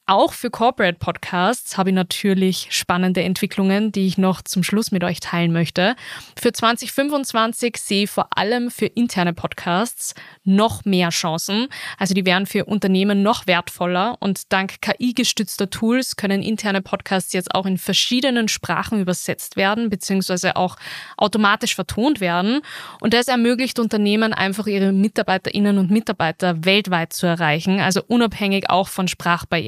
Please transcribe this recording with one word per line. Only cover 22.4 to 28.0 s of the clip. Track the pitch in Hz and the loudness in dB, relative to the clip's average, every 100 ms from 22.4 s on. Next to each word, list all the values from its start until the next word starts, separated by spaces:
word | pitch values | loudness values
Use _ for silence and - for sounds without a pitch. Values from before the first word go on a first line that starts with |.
| 202 277 - - - - | 2 0 -4 -16 -16 -4
Und | 226 | 2
das | 233 254 | 2 2
ermöglicht | 247 233 247 262 - | 2 2 2 0 0
Unternehmen | 226 214 208 214 220 | 0 2 2 2 2
einfach, | - 190 196 208 | 0 -2 -2 -2
ihre | 196 196 | 2 2
Mitarbeiterinnen | 196 208 - 202 190 - 208 202 202 | 4 2 0 0 -2 -2 0 2 4
und | 180 | 4
Mitarbeiter | 214 220 196 165 - 185 165 | 2 2 -2 -2 0 0 0
weltweit | 175 202 196 175 165 | 2 2 2 -2 -2
zu | - 175 | -2 0
erreichen, | 170 156 156 190 190 | 2 2 2 2 2
also | 175 185 | 2 0